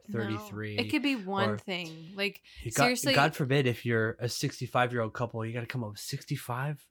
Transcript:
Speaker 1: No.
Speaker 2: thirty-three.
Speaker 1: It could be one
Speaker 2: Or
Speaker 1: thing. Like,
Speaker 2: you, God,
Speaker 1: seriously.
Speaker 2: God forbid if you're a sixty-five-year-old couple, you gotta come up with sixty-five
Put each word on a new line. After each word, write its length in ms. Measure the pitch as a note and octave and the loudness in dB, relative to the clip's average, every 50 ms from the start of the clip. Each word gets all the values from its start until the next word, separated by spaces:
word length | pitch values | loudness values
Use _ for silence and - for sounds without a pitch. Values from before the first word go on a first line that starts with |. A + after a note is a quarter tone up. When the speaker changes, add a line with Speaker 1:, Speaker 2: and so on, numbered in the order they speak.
| - | -10
Speaker 1:
No. 120 | - - A#2 | -6 -4 -2
Speaker 2:
thirty-three. 580 | A2 G#2 G#2+ G#2+ G#2+ - G#2 G#2+ G#2+ G#2+ G#2 | 0 0 -2 -4 -6 -8 -8 -6 -6 -4 -2
Speaker 1:
It 140 | G#2 - - | -2 -2 0
could 100 | D#4 D4+ | 0 2
be 140 | A#3+ C#4+ C4+ | 2 2 0
one 340 | A#3 F#3+ F#3 G3 G3 G3 G#3+ | 0 -2 -2 0 2 2 2
Speaker 2:
Or 80 | G#3 | 0
Speaker 1:
thing. 540 | G#3 - G#3 F#3 F3 F3+ D#3+ D#3+ D#3+ D#3+ E3 G3+ | -2 -4 -4 -4 -4 -4 -6 -10 -12 -14 -12 -6
Like, 260 | G3 G3 G3+ - - _ - - - | -4 -2 -2 -4 -6 _ -20 -14 -10
Speaker 2:
you, 80 | - A#2 | -6 0
God, 120 | - - C#3 | 4 4 6
Speaker 1:
seriously. 320 | D3 B3 A#3+ - F#3+ F3 | 6 4 2 2 4 6
Speaker 2:
God 180 | D3 C#3 D#3+ D3+ | 6 6 6 4
forbid 300 | - D#3 B2 C3+ D3 C3+ | 2 0 4 4 4 4
if 180 | B2 A#2 - - | 4 2 0 0
you're 320 | A#2+ A#2 A2+ A2 A2 A2 - | 2 2 4 4 2 0 -2
a 100 | B2 A#2+ | -4 -4
sixty-five-year-old 840 | - - - C#3+ - - C3 A#2 - C3 B2 B2 B2 A#2+ A2+ A2 - | -2 -2 -2 -2 -2 -4 -6 0 2 2 4 4 2 0 -2 -2 -2
couple, 300 | - B2 A#2 - A2+ A2 | -2 -4 -2 -2 -4 -4
you 100 | A2+ A2+ | -4 -4
gotta 120 | B2 A#2 | -6 -6
come 180 | - - C3 A#2 | -4 -4 -4 -4
up 60 | G#2 | -6
with 100 | G#2 - | -6 -8
sixty-five 880 | - - - C#3 - - D3 C3 - - A#2+ B2 C3 D3 D3+ - - _ | -8 -8 -8 -8 -6 -6 -6 -6 -4 -4 -4 -2 -2 -4 -4 -6 -10 _